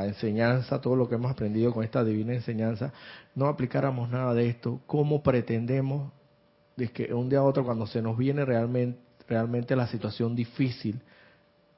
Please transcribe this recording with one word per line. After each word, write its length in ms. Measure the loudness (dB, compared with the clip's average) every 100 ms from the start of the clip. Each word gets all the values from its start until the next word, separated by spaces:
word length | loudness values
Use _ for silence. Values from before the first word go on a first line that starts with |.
la 40 | -2
enseñanza, 720 | -2 -2 2 2 2 0 -2
todo 140 | 0 2
lo 100 | 2
que 60 | 0
hemos 160 | -2
aprendido 420 | -2 -2 2 2
con 100 | 0 -2
esta 180 | 0
divina 300 | 2 0 0
enseñanza, 580 | -2 -4 -2 -2 -2 -6 -10 -18 -20 -10
no 140 | 0 0
aplicáramos 600 | 0 -2 0 0 0 -2
nada 240 | -2 0
de 140 | 2 2
esto, 320 | 0 -4 -6 -2
¿cómo 340 | 0 2 2
pretendemos 880 | 4 2 2 -2 0 0 0 -4 -6 -12 _ _ _ _ _ -6
de 120 | -4
que 220 | -4 -4
un 160 | -2 2
día 100 | 4
a 40 |
otro, 200 | 4 4 2
cuando 220 | 0 -2
se 140 | -2
nos 160 | -2 0
viene 260 | 0 0 2
realmente, 540 | 2 2 0 0 -2 -12 -16 -2
realmente 460 | 0 0 -2 0 0
la 100 | 0
situación 480 | -2 -4 -2 -2 -2
difícil, 640 | -4 -2 -2 -2 -6 -6 -10 -20 -20 _ _ _ _